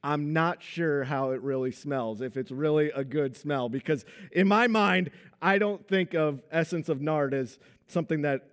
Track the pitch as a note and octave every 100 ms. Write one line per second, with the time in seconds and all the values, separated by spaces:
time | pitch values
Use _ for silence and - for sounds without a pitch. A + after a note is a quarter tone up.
0 | C#3+ D3 D3 D#3+ E3 E3+ - - E3 C#3+
1 | C3 C#3+ C3+ C3 C#3 C3 C3 - D3 C#3
2 | A2+ G#2+ B2+ C3 B2+ C3 D3+ D3+ D3+ C#3
3 | C3+ D3 C#3 B2+ D3 C#3+ B2 C3 - D3
4 | - - G3 - F#3+ G#3 A#3+ A3 G3+ F#3
5 | F3+ - - _ E3+ G3 G#3 G3+ - F#3+
6 | F3+ E3+ D#3 C#3 - D#3+ E3 E3+ D#3 C#3
7 | D3 D#3 C#3+ C3+ B2+ - - _ _ F3
8 | E3 D#3+ D3 C3+ -